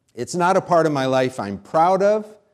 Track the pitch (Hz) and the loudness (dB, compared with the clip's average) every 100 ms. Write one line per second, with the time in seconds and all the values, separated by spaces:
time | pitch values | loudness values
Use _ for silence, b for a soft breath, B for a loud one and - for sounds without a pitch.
0 | _ - 123 180 175 190 - 170 160 143 | _ -12 -8 -2 0 0 2 2 2 0
1 | 131 131 131 - 101 98 - 160 170 190 | 0 0 -2 -4 -8 -10 -4 0 2 2
2 | 202 214 208 - _ | 2 0 -4 -16 _